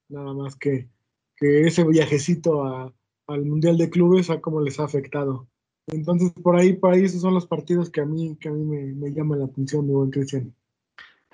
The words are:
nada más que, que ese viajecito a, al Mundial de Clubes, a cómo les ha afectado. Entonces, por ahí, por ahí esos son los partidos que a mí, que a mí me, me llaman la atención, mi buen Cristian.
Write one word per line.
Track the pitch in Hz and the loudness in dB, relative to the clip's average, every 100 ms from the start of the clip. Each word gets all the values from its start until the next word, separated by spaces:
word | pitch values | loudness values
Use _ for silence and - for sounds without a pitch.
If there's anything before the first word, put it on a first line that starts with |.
| - | -18
nada | 143 139 | -14 -10
más | 139 139 135 | -10 -10 -6
que, | 147 135 123 _ _ _ _ - | -4 -4 -6 _ _ _ _ -2
que | 143 147 | 2 4
ese | 165 165 | 4 4
viajecito | 160 160 147 147 147 175 170 147 139 | 4 4 4 0 0 0 0 0 -2
a, | 131 127 _ _ _ - | -6 -12 _ _ _ -10
al | 147 147 | -6 -4
Mundial | 151 165 165 | 0 2 2
de | 165 | 2
Clubes, | 175 175 185 175 | 4 4 4 2
a | 160 | -2
cómo | 165 156 | -4 -2
les | 147 135 | -2 -4
ha | |
afectado. | 147 147 135 147 139 131 127 _ _ _ - | -4 -4 -4 -4 -4 -6 -10 _ _ _ -10
Entonces, | 156 156 175 180 175 | -8 -2 0 0 0
por | 175 175 | 2 6
ahí, | 185 | 6
por | 190 185 | 4 4
ahí | 185 190 | 4 2
esos | 175 | 0
son | 185 | 0
los | 185 175 | 0 -2
partidos | 156 147 175 170 | -6 -2 -2 -2
que | 156 | -4
a | 147 | -4
mí, | 156 165 156 | -4 -6 -8
que | 156 | -8
a | |
mí | 151 | -6
me, | 156 147 135 | -4 -6 -8
me | 135 143 | -8 -8
llaman | 147 151 143 | -4 -2 -2
la | 135 | -4
atención, | 135 135 151 143 | -6 -4 -2 0
mi | |
buen | 139 135 | 0 0
Cristian. | 139 135 135 123 - _ _ _ - - _ _ | -2 -4 -6 -8 -14 _ _ _ -20 -20 _ _